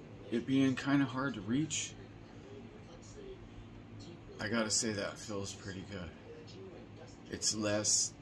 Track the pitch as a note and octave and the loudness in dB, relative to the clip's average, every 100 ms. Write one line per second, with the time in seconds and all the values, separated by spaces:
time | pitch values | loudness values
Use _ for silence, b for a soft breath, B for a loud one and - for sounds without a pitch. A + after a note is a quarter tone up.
0 | - - - A#2 A#2+ C3+ C3+ B2+ C#3 C#3+ | -14 -12 -2 0 4 6 6 6 6 6
1 | C3+ B2+ C#3 A2 F#2+ B2+ D#3 - - - | 6 4 0 0 2 4 4 2 -2 -6
2 | - - - - - - - - - - | -12 -14 -14 -14 -12 -12 -12 -14 -14 -14
3 | - - C3 - - - - - - - | -14 -12 -10 -10 -12 -12 -12 -14 -14 -12
4 | - - - - G#2+ A2+ A2 G#2 A#2 G2+ | -12 -12 -12 -4 0 4 4 4 4 2
5 | F#2 D2+ - G2+ G2 - G2+ F#2 F2 G2 | 0 -2 -4 -2 -2 -4 -6 -6 -6 -6
6 | E2+ - - - - - - E3+ - - | -6 -8 -12 -14 -12 -12 -12 -12 -14 -14
7 | - - - G2+ - G#2+ G#2+ G#2 G#2 - | -14 -14 -6 0 2 4 4 4 6 6
8 | - - | 4 0